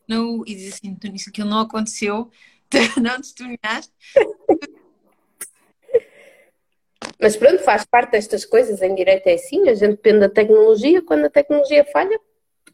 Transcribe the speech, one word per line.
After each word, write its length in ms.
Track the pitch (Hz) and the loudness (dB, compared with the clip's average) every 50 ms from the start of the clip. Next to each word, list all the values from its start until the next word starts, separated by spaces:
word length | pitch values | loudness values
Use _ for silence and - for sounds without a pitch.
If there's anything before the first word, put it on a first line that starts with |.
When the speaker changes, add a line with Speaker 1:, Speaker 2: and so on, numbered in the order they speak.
| _ | _
Speaker 1:
não, 360 | - 220 226 233 233 233 226 - | -6 -6 -4 -4 -4 -6 -8 -10
e 100 | - 208 | -12 -14
diz 200 | 190 190 196 196 | -14 -14 -16 -16
assim, 200 | - - 196 190 | -16 -16 -16 -14
"Tu 120 | - - | -14 -14
nisso 220 | 202 190 190 - 202 | -14 -14 -14 -16 -14
aquilo 200 | - 214 208 208 | -10 -8 -6 -4
não 100 | 208 220 | -4 -4
aconteceu, 720 | 226 226 - 220 214 220 - - 214 202 208 220 233 - _ _ _ _ | -4 -4 -6 -8 -8 -8 -8 -6 -6 -6 -4 -6 -8 -10 _ _ _ _
<laughs> 160 | _ _ _ - | _ _ _ -4
tu 80 | - 269 233 226 - 277 | -2 0 0 0 -2 -2
não 160 | 226 233 254 | -2 -2 -4
testemunhaste." 720 | 262 269 - - - 247 247 240 - - 214 226 277 - - _ _ _ - - 539 415 - - _ _ - 330 - 285 - - _ _ _ _ _ _ _ _ _ _ _ _ - - - _ _ _ _ _ _ _ - 539 466 - _ _ - - _ _ _ _ _ _ _ _ _ _ _ _ _ _ - - - - - | -6 -12 -16 -20 -18 -16 -16 -14 -10 -8 -8 -8 -8 -10 -16 _ _ _ 0 2 2 2 0 -4 _ _ -2 -2 -2 -4 -14 -20 _ _ _ _ _ _ _ _ _ _ _ _ -20 -20 -20 _ _ _ _ _ _ _ -4 -4 -4 -4 _ _ -20 -20 _ _ _ _ _ _ _ _ _ _ _ _ _ _ -18 -18 -16 -4 0
Speaker 2:
Mas 160 | - 214 214 | 0 0 2
pronto, 260 | - 233 285 349 359 - | 4 2 4 4 2 2
faz 220 | 254 208 202 - | 0 0 0 -2
parte 260 | _ - 240 262 254 | _ 0 -2 0 0
destas 340 | - 208 208 - 220 208 - | -2 -4 -2 -4 -8 -8 -4
coisas, 360 | - - 226 254 220 202 190 | 0 2 2 2 0 -2 -4
em 140 | 190 185 196 | -4 -2 -2
direito 320 | 185 180 185 190 190 - | 0 2 2 2 2 2
é 60 | 185 170 | 0 0
assim, 340 | 170 - - 285 359 403 285 | 0 -2 -4 -2 0 2 2
a 40 | 226 | 2
gente 160 | 202 208 208 | 2 0 0
depende 280 | 208 - - 220 208 214 | 0 0 2 2 4 4
da 80 | 202 196 | 4 2
tecnologia, 720 | - 220 208 214 214 214 214 220 220 208 233 285 349 370 | 2 2 2 4 6 6 6 6 4 4 2 2 2 2
quando 240 | 339 - 311 302 294 | 0 0 -2 0 0
a 40 | 294 | 0
tecnologia 560 | - 294 285 - 294 294 285 269 294 294 285 | 2 0 0 2 2 0 0 2 2 2 2
falha, 340 | 571 587 294 349 392 440 440 _ _ _ _ _ _ _ _ _ _ | 2 0 -2 -2 -2 -4 -6 _ _ _ _ _ _ _ _ _ _